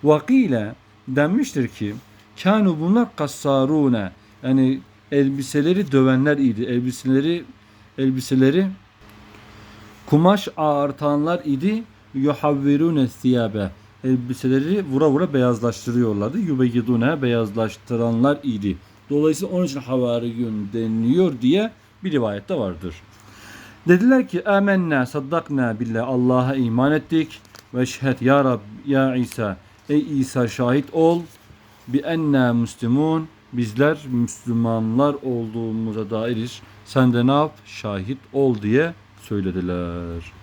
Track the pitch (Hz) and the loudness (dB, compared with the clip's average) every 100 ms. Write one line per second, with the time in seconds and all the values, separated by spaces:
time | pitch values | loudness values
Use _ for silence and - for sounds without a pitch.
0 | 143 151 - 262 220 123 104 123 _ _ | 4 2 4 2 2 0 -4 -10 _ _
1 | - 131 147 214 262 - 120 - 104 110 | -6 0 2 0 -2 -4 -4 -4 -8 -8
2 | - - - - 185 214 202 156 165 214 | -16 -20 -20 -4 0 2 2 0 0 2
3 | 233 - 147 - 147 135 135 156 143 120 | 0 -4 -6 -4 0 2 2 2 2 2
4 | 98 - - - 131 131 131 131 - - | -2 -10 -20 -12 0 2 2 0 -6 -20
5 | _ 143 135 139 131 147 147 185 170 135 | _ 0 0 0 -4 0 2 0 2 4
6 | 131 131 143 147 135 104 117 123 123 120 | 4 4 2 2 2 0 -2 -2 -2 -6
7 | 131 131 147 170 - - _ - - - | 0 0 2 -4 -6 -20 _ -20 -20 -4
8 | 135 131 127 131 131 160 190 190 - _ | -2 -2 0 4 4 4 0 -4 -18 _
9 | - - - - - - - - - - | -20 -20 -20 -20 -20 -20 -20 -20 -20 -20
10 | - 151 175 202 - - 151 143 143 139 | 0 4 4 4 -2 -2 0 0 0 -2
11 | 147 147 151 175 156 135 180 220 233 - | -2 0 0 -2 -2 -2 0 -2 -6 -18
12 | _ 135 139 143 151 143 139 143 165 160 | _ -2 -2 0 0 0 2 2 2 2
13 | 127 - 127 123 113 104 98 - - _ | 0 0 0 2 0 -2 -4 -6 -20 _
14 | 131 131 123 127 131 135 147 202 175 135 | -2 -2 -2 -4 0 0 2 -2 0 2
15 | 156 139 180 143 123 117 117 107 - 120 | 2 2 0 2 2 2 -2 -4 -4 0
16 | 120 104 107 175 185 135 127 120 113 120 | 0 0 -2 -4 -2 0 0 0 0 0
17 | 120 160 131 117 110 107 110 - - 117 | 0 0 0 0 -2 -2 -4 -4 -6 -2
18 | 117 113 131 147 - 107 101 87 - - | 0 2 2 0 -2 -4 -2 -4 -10 -20
19 | _ 143 156 156 190 180 175 135 117 131 | _ 0 0 0 -2 -2 -2 -4 -4 -2
20 | 123 120 120 117 120 107 101 113 113 110 | 0 -2 -4 -4 -4 -4 -6 -4 -2 0
21 | 117 156 185 131 123 175 220 - _ _ | 2 2 2 2 2 2 0 -6 _ _
22 | 190 151 113 101 101 180 101 85 90 82 | -4 -2 -2 -4 -6 -4 -4 -6 -10 -12
23 | - - - - - - - - - 175 | -20 -20 -20 -20 -20 -20 -20 -14 2 4
24 | 240 262 254 170 180 196 202 190 175 147 | 6 4 2 -4 0 2 2 0 2 0
25 | 123 151 135 165 - 139 123 110 120 113 | 0 -4 -4 -4 -2 -2 -2 -2 -4 -4
26 | 123 131 123 127 127 135 120 113 135 151 | -2 0 2 2 2 0 0 2 2 0
27 | 151 160 156 - - - - 123 127 - | 0 -2 -2 -8 -20 -20 -10 -4 -4 -2
28 | 135 131 123 139 135 120 101 107 - 135 | -4 0 2 4 4 0 -6 -16 -2 2
29 | 135 127 120 - 107 95 - - _ 147 | 2 0 -4 -4 -4 -6 -12 -20 _ 0
30 | 151 143 131 135 120 - 120 135 139 165 | 0 -2 -2 0 -2 0 0 0 -2 2
31 | 160 170 165 - - - - - - 131 | 4 4 -2 -18 -20 -20 -20 -20 -4 -4
32 | 147 165 156 139 127 117 113 - 120 131 | -2 -2 2 4 4 2 0 -2 0 2
33 | 156 160 160 - _ 123 117 107 143 156 | 2 0 -4 -14 _ -4 -4 2 2 2
34 | 147 123 120 - - 117 117 113 110 117 | -4 -2 -2 -4 -4 0 0 0 0 2
35 | 143 143 131 120 113 113 113 110 110 107 | 0 0 -4 -6 -6 -6 -6 -4 -4 -6
36 | 104 110 113 117 120 - - - - 135 | -4 -4 -2 -4 -6 -10 -20 -20 -4 2
37 | 127 120 120 143 151 - - - 113 101 | 2 4 2 2 0 -4 -20 -12 -8 -6
38 | 95 131 - 131 135 113 104 120 165 175 | -6 -10 -8 0 0 0 0 0 0 -4
39 | - - - 104 95 90 90 87 87 85 | -20 -20 -6 -4 -2 -2 -4 -4 -4 -8
40 | 85 85 82 - | -8 -10 -12 -20